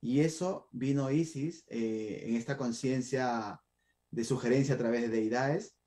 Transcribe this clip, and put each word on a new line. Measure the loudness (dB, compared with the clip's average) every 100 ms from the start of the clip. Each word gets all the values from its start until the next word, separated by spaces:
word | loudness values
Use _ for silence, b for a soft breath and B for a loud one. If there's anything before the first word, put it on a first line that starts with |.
Y | 0 2
eso | 2 2 -4 -4 -8
vino | -4 0 2 2
Isis, | 2 0 -2 -6 -6 -10
eh, | -4 -2 -2 -4 -6 -2
en | -2
esta | -2 -4
conciencia | -2 -2 -2 0 0 0 0 0 -4 -10 _ _ _ _ _
de | -4
sugerencia | 0 0 4 4 4
a | 2
través | 2 2
de | 2
deidades | 2 2 2 2 0 -4 _